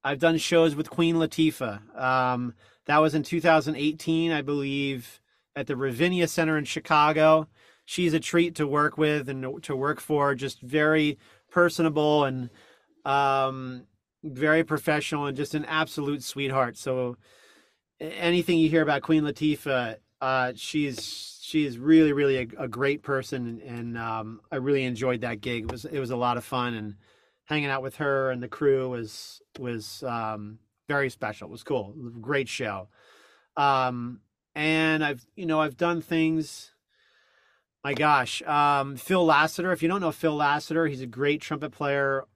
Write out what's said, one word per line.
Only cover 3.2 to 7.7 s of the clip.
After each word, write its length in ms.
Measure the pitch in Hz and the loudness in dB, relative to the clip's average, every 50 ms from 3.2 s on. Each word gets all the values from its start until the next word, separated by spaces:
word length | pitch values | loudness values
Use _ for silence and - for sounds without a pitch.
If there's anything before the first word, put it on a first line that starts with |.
| 147 | -2
two 180 | - 175 170 | -2 -4 0
thousand 360 | 156 175 160 156 147 151 156 | 4 6 6 6 4 0 -4
eighteen, 540 | - 143 151 156 156 - - 160 160 165 170 165 | -2 -2 -2 -2 -2 -2 0 0 0 2 0 0
I 100 | 147 143 | -2 -2
believe, 800 | 139 143 143 139 139 139 143 143 139 135 127 120 - - - _ _ _ _ _ _ _ | -4 -4 -4 -4 -4 -4 -2 -2 -4 -4 -6 -10 -14 -20 -20 _ _ _ _ _ _ _
at 120 | 143 135 | -10 -6
the 100 | - 143 | -4 -4
Ravinia 520 | 123 135 135 123 113 160 180 180 180 170 160 | -2 -2 -4 0 0 0 2 2 2 0 0
Center 300 | - - 165 156 160 151 | 2 0 0 2 0 -2
in 60 | 147 | -2
Chicago. 840 | - - 160 - - 160 151 147 151 156 156 156 156 156 160 156 - _ _ _ _ | -4 -8 -8 -2 2 4 4 6 4 4 6 6 6 6 6 4 -2 _ _ _ _